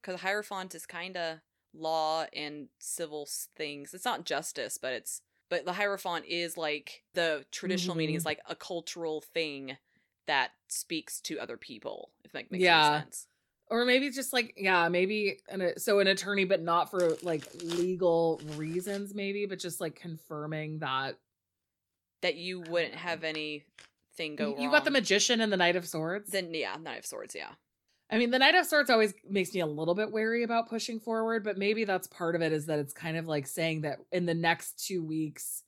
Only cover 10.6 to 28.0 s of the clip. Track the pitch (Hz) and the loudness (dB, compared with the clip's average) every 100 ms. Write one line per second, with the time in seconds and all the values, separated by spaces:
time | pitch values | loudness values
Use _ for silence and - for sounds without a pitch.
10.6 | _ - - 160 - - - 156 120 117 | _ -8 -4 -6 -6 -12 -8 -8 -8 -10
11.6 | - 110 113 - - _ - 131 - 180 | -12 -12 -10 -10 -16 _ -12 -12 -6 4
12.6 | 180 165 151 147 - - - _ _ _ | 8 10 8 4 -2 -14 -16 _ _ _
13.6 | _ 226 247 254 285 254 262 254 226 - | _ 0 4 4 2 -4 -2 -2 -2 -2
14.6 | 196 180 170 180 185 214 202 - - 190 | 4 4 6 4 2 2 0 -2 -10 -2
15.6 | 175 - - 202 190 190 196 196 185 190 | -2 0 4 6 6 4 0 0 2 2
16.6 | 165 170 156 190 175 156 175 156 - 175 | 4 2 2 2 2 2 -2 -4 -4 -10
17.6 | 170 175 180 180 180 165 165 156 151 151 | -4 0 0 2 4 6 4 0 -4 -6
18.6 | 156 175 185 196 202 202 196 202 202 185 | -4 -4 -4 -6 -6 -6 -4 -4 -4 -6
19.6 | 175 165 165 - 170 160 _ 151 151 156 | -8 -4 -6 -6 -12 -12 _ -8 -6 -6
20.6 | 156 156 147 131 135 - _ _ _ _ | -6 -6 -2 -2 -2 -8 _ _ _ _
21.6 | _ _ _ _ _ _ 180 156 180 185 | _ _ _ _ _ _ -2 -2 -6 -6
22.6 | 165 170 151 160 175 160 160 156 151 147 | -2 0 0 -4 -6 -4 -4 -4 -6 -8
23.6 | _ - - _ _ - 156 151 - 214 | _ -20 -20 _ _ -8 -8 -2 -4 -2
24.6 | 247 294 311 277 190 208 - 240 220 190 | 4 4 4 0 4 2 4 2 2 4
25.6 | 175 180 175 165 160 196 208 196 175 160 | 4 2 -2 -4 -2 -4 -4 -4 -2 -4
26.6 | 104 110 160 117 - - 104 - 62 - | -4 -6 -8 -10 -10 -10 -10 -10 -12 -14
27.6 | _ _ _ _ | _ _ _ _